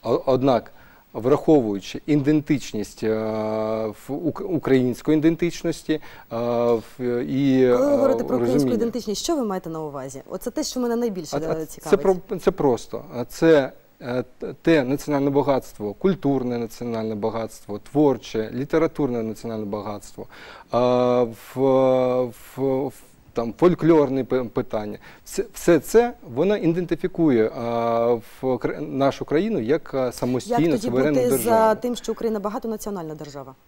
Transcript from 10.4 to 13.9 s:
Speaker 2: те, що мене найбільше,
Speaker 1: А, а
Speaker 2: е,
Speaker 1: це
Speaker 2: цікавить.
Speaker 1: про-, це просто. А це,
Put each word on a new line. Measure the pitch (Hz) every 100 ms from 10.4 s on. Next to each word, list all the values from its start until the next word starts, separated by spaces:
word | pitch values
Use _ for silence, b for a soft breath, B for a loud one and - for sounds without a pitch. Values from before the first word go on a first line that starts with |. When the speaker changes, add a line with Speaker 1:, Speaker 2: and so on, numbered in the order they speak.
| 254
Speaker 2:
те, | 208
що | - 254
мене | 240 233
найбільше, | 240 185 151 143
Speaker 1:
А, | 160
а |
Speaker 2:
е, |
Speaker 1:
це | 160 156
Speaker 2:
цікавить. | - 156 196 190 185 -
Speaker 1:
про-, | 185
це | -
просто. | 185 147 113 - 110 - 120
А |
це, | 123 - 165 156 131 - _